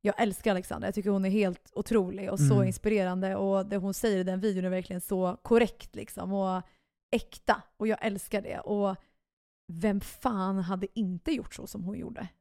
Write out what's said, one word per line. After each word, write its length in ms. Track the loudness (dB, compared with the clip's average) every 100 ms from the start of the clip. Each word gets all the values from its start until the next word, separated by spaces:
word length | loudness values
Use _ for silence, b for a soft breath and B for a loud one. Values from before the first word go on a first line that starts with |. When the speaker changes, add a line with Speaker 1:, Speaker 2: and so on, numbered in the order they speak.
Speaker 1:
jag 200 | 0 2
älskar 300 | 0 0 0
Alexandra. 360 | 0 -2 -6 -4
Jag 80 | -2
tycker 140 | 0
hon 160 | 2 2
är 40 |
helt 420 | 4 2 0 -8
otrolig 580 | -8 2 2 2 -4 -4
och 80 | 4
så 140 | 6 8
Speaker 2:
Mm. 120 | 6
Speaker 1:
inspirerande. 680 | 2 2 2 2 0 -2 0
Och 300 | 2 2 0
det 120 | -2
hon 160 | -2
säger 240 | 0 2 2
i 40 |
den 160 | 0 0
videon 260 | 0 0 0
är 40 |
verkligen 320 | -2 -4 -8
så 360 | -2 0 0 -2
korrekt 540 | 4 4 4 -2 -16 -14
liksom. 380 | -12 -8 -4
Och 280 | -2 0 -2 -6 b b _ _ -2
äkta. 460 | -2 -6 0 0 -2 _
Och 100 | -2
jag 100 | 0 -2
älskar 360 | -4 -4 -4
det. 180 | -4 -8
Och 360 | -4 0 0 -2 b b _ _ _ _ -14
vem 280 | -2 0 0
fan 580 | -4 -4 -2 0 0 -2
hade 400 | -2 -4 -4 -4
inte 320 | -4 -4 -4
gjort 220 | -4 -6
så 140 | -12 -12
som 160 | -8
hon 140 | -8 -8
gjorde? 300 | -10 -10 -12 _